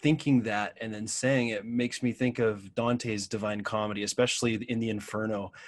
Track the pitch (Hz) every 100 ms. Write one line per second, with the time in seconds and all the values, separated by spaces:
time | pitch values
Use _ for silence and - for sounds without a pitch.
0 | 147 156 147 127 110 104 104 - 113 107
1 | 110 - 131 135 120 104 110 120 120 -
2 | 127 110 127 120 113 104 98 - 117 120
3 | 120 107 95 107 104 104 101 110 107 101
4 | 101 - 123 - 120 110 120 113 113 104
5 | 104 107 107 104 98 -